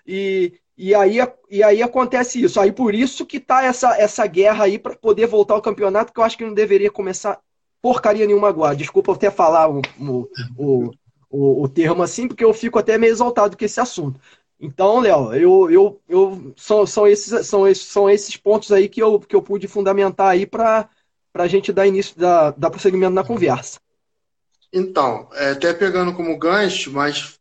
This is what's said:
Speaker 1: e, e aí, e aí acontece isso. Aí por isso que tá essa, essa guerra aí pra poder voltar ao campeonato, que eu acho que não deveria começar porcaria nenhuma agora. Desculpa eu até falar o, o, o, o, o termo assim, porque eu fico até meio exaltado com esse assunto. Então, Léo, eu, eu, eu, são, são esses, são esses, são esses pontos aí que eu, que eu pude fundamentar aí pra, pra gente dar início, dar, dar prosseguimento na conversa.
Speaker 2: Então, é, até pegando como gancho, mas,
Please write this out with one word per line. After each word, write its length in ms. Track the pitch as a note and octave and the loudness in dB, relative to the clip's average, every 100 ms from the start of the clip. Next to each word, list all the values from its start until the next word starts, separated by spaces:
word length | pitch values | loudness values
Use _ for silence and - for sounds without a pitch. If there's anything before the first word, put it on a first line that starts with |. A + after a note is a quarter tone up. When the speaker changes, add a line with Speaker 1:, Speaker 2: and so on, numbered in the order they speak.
| - | -12
Speaker 1:
e, 460 | F#3+ G3 F#3+ F3 - _ - | -6 -4 -2 -4 -8 _ -8
e 200 | F#3+ G#3 | 0 4
aí, 220 | G3 A#3 B3 - - | 4 2 -2 -6 -8
e 100 | G3+ | 2
aí 220 | G#3+ G#3 | 4 4
acontece 580 | A#3+ B3+ B3 B3 - B3 | 0 -2 -2 -2 -2 -2
isso. 180 | G#3 G#3+ | -2 2
Aí 120 | G3 | 0
por 240 | G3+ A#3+ G#3 | 0 -2 0
isso 320 | B3 - - | -2 -4 -12
que 120 | C#4 | -10
tá 240 | - B3+ | -2 0
essa, 320 | C4 B3 B3 A3 | 0 0 0 2
essa 300 | G#3 - G#3 | 0 0 -4
guerra 380 | E3 G3+ G#3+ | 2 2 2
aí 160 | G3+ G#3 | 0 -2
pra 160 | A#3 - | -8 -6
poder 320 | A3 G3 A#3 | -2 0 2
voltar 260 | G#3+ G3+ | 2 2
ao 80 | G#3 | 0
campeonato, 500 | A3 G3 G3+ G3+ A3+ | -2 -2 -2 0 -2
que 80 | - | -2
eu 40 | |
acho 120 | A3+ - | -2 -2
que 100 | A3+ | -6
não 80 | G#3 | -2
deveria 340 | G#3+ G3 G3+ | 2 2 0
começar 500 | - F#3+ F#3 G#3 - _ _ _ _ | -4 -8 -6 -8 -8 _ _ _ _
porcaria 420 | B3 B3+ A3 G#3 G#3 | -2 0 0 2 2
nenhuma 220 | G3+ G3+ | 2 2
agora. 300 | D#3+ D3 C#3 | 0 -2 -2
Desculpa 340 | D3+ F#3+ G3 | -4 -2 0
eu 40 | F#3 | 0
até 140 | G3+ | 0
falar 400 | - E3 E3 D#3+ | 2 2 4 2
o, 120 | C#3+ C3 - | 0 -8 -10
o, 300 | C#3 B2 A#2 - B2 - | -8 -6 -8 -12 -14 -6
o, 360 | D3 B2+ A#2+ - _ _ _ | -2 0 -2 -10 _ _ _
o, 340 | C#3 C#3 C3 | -2 0 0
o 40 | C3+ | -2
termo 340 | - E3 E3+ | 0 0 0
assim, 280 | F3 - B3 | -2 -4 -8
porque 160 | - A3+ | 0 0
eu 80 | |
fico 260 | A3 A#3 A3+ | 0 -2 -2
até 180 | - A3 | 0 2
meio 140 | A3+ | 2
exaltado 460 | A3+ A#3+ A#3 G#3 F#3 | 2 0 0 -2 -2
com 80 | G#3 | -6
esse 120 | - | -4
assunto. 400 | B3+ - C#3+ C3+ _ _ _ _ | -6 -6 -10 -10 _ _ _ _
Então, 440 | D3+ D#3+ G3 A#3+ | -12 -2 2 2
Léo, 320 | A3 D#3 A2+ | 4 2 2
eu, 360 | C3 F3+ F#3+ F3 | 2 4 6 6
eu, 320 | F3 G3+ - - | 4 4 0 -2
eu, 460 | F3+ G3 F#3+ C3+ - | 0 0 -2 -18 -10
são, 320 | - G#3+ G3+ | -2 0 0
são 180 | - G#3 | 2 4
esses, 400 | G#3 - A#3+ A#3+ | 2 0 -6 -2
são 220 | G3+ G3 | 2 2
esses, 160 | F#3+ | 2
são 260 | - G3+ G3+ | -2 0 2
esses 280 | G#3 - - | 2 -2 -6
pontos 340 | G3+ G#3+ - | -2 0 2
aí 160 | G3+ G3 | 0 0
que 160 | - | 0
eu, 160 | A3 G#3 | 0 0
que 160 | - G3 | 0 -2
eu 60 | |
pude 260 | F#3 G3+ G3 | -2 -8 -6
fundamentar 640 | G#3 G3 G3 G3 F3+ G3 | -4 -2 0 0 0 2
aí 160 | F#3 G3 | 2 -2
pra, 440 | A3+ A3+ A3 G#3+ _ _ _ _ | -2 0 0 -2 _ _ _ _
pra 120 | F3 F3 | -6 -2
gente 280 | G3 F#3+ | -2 -2
dar 120 | F#3 G3 | 0 2
início, 320 | F#3+ G3+ E3 | 0 -4 -2
dar, 340 | F3+ E3+ D3+ | 2 4 2
dar 180 | C#3+ D#3+ | 0 -6
prosseguimento 440 | - G3 F#3 F#3 | -2 0 0 0
na 120 | F#3 - | 0 -2
conversa. 560 | A#3 D#3+ B2 - - _ _ _ _ _ _ _ _ _ | -2 -2 -2 -8 -20 _ _ _ _ _ _ _ _ _
Speaker 2:
Então, 560 | F#3 F#3 D#3+ C3 G#2+ - | -6 -4 -2 -2 -2 -10
é, 160 | C#3+ C#3 | -6 -4
até 240 | C#3 E3+ | -2 -2
pegando 400 | E3+ G3 F3+ F3+ | -2 -2 -2 -4
como 260 | F3+ E3 D3+ | -4 -6 -4
gancho, 500 | D#3+ G3+ G3 F#3 C3+ | -2 0 -2 -4 -8
mas, 480 | C#3 C#3+ C#3+ - _ | -6 -4 -6 -12 _